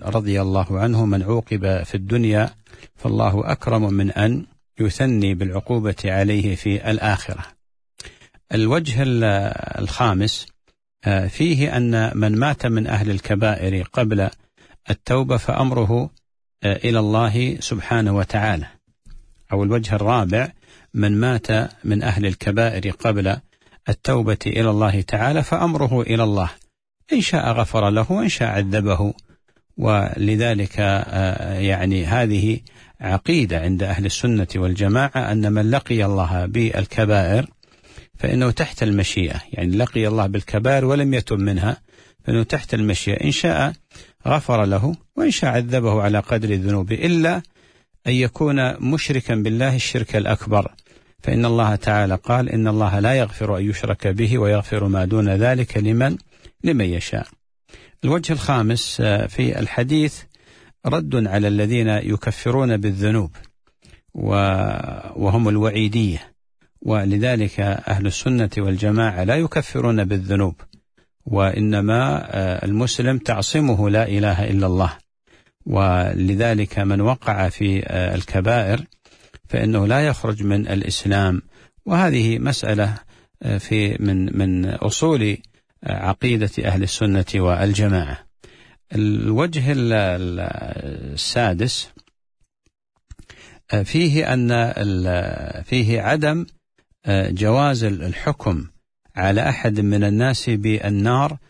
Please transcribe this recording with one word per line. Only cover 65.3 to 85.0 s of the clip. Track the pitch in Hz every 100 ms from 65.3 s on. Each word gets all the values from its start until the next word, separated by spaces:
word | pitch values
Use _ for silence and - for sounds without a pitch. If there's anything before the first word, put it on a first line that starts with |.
| 113 110
الوعيدية، | 104 110 104 107 113 101 80 - _ _ _ _ _
ولذلك | - 107 98 101 123 117 101 -
أهل | 101 98 - 98 98
السنة | - 127 123 107 107
والجماعة | 98 95 104 107 113 90
لا | 95 147
يكفرون | 165 156 - 131 120 107
بالذنوب، | 95 98 95 101 92 - - - _ _ _ _ 131
وإنما، | 101 98 - 107 104 101 117 139 147 -
آه، | 98 92 90
المسلم | 98 107 123 - 127 131
تعصمه | - 101 - 156 143 101 104
لا | 107 110
إله | 101 104 92 101
إلا | 98 95
الله، | 92 85 - _ _ _ _ _ _ -
ولذلك | 101 95 90 92 90 95 101 117 107 95 -
من | 101 98
وقع | 107 127 - 101 92
في، | - 104 95 -
آه، | 92 90
الكبائر | 92 - 95 101 120 98 120 156 _ _ - - - -
فإنه | - 107 110 101
لا | 131 151
يخرج | 123 113 107
من | 101 101 104
الإسلام، | 98 92 - 104 98 95 90 - - - _ -
وهذه | 175 180 127 113 113
مسألة، | 135 131 107 104 104 104 - - _ _
آه، | 120 101
في | - 110 101 -
من، | 101 92 95 98
من | 95 92 92
أصول، | - 107 -